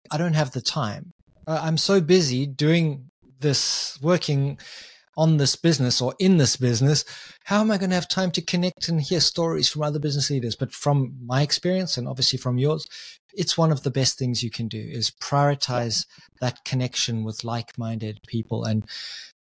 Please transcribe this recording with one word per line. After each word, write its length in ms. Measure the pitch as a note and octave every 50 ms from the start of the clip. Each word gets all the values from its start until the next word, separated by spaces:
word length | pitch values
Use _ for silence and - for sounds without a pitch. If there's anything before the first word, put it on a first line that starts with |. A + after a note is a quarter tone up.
| - -
"I 80 | - D3+
don't 160 | F3 F3 D#3
have 180 | D#3 D3+ C3
the 100 | - B2+
time. 500 | - - - D#3 C3 G#2 G2+ - - F3+ - _ _ _ _ _ _
Uh, 140 | D#3 D#3+ D3+
I'm 160 | D#3 D#3+ D#3+ D#3
so 220 | - - G3 G3
busy 480 | D#3+ C#3+ F3+ F#3 E3 C3+ B2+ B2+ C#3 C#3+
doing 640 | C3+ - D3 D3+ E3 E3+ E3 D#3 C#3 C#3 B2+ - _ _ _ - _ C3
this, 600 | C#3 D3+ C3 - - - - - - - - -
working 560 | C3+ E3 F3+ F3 - - D3 C#3 C#3 C#3+ C#3+ - - - - - - - - - _ _ _
on 220 | - D#3+ E3 D#3+ D3
this 180 | C#3 C3 -
business 460 | - - E3 D#3+ C3 C3 B2 A#2+ -
or 140 | B2+ B2+ - -
in 200 | F#3+ F#3+ F#3+ E3
this 180 | C3+ - -
business. 500 | - B2+ B2 A#2+ A2 C3+ C#3+ D3+ C#3+ - - - - - - - - _
How 180 | - G3+ G#3
am 80 | A3 A3
I 80 | G#3 F#3
gonna 160 | G3 F#3 F#3
have 140 | F3+ E3+ -
time 240 | - F#3+ F#3+ F3+
to 100 | E3 -
connect 460 | E3 - - F3 F3 F3+ - - - -
and 100 | E3 D#3+
hear 200 | C#3+ - F#3 D#3+
stories 500 | - - - - E3+ E3 D#3+ D#3 C#3+ -
from 140 | - D3+ D3+
other 160 | D3 D3 D3+
business 320 | C#3+ D3+ C#3 C#3+ C3 -
leaders?" 240 | C#3+ C3+ A#2 A#2 G#2+
But 160 | - C3 - -
from 460 | - - D3 C#3+ C#3 C3 B2 C3+ B2+ B2
my 200 | A#2 B2+ C3+ D3
experience, 540 | C#3+ - - - F3+ F#3 F#3+ F#3 E3 - B2
and 100 | A#2+ C#3
obviously 320 | B2+ B2+ B2+ - - B2+
from 180 | - B2+ B2 B2
yours, 300 | C3+ D3 D#3 D3+ - - - - - - - - _ _ -
it's 200 | - E3+ - -
one 160 | - E3 D#3+
of 120 | D#3 C3 -
the 80 | C3+
best 260 | B2 C#3 C3 - - -
things 240 | C3 B2 A#2+ A2+
you 80 | B2 A2+
can 180 | - - A#2 A2
do, 120 | A2 A2
is 320 | G#2+ A2+ - A#2+ A2 - - -
prioritize 880 | - - C#3+ C#3+ C#3+ C#3+ C#3+ C#3 - - B2 A#2+ A#2+ A#2 G#2+ - - - _ - - - _ -
that 220 | B2+ B2 - - -
connection 580 | - C3+ B2+ B2+ A#2+ - - - - A#2 A2 A2
with 200 | A2 A2 - -
like-minded 760 | A#2 A#2 A#2 A2 - - - A#2 A2+ A2+ A2 A2 G#2+ G#2+ - -
people. 380 | - - A#2 G#2+ - A#2 A#2 A2+
And, 220 | A2 A2 A2 G#2+ - - - - - - - - - _ _ _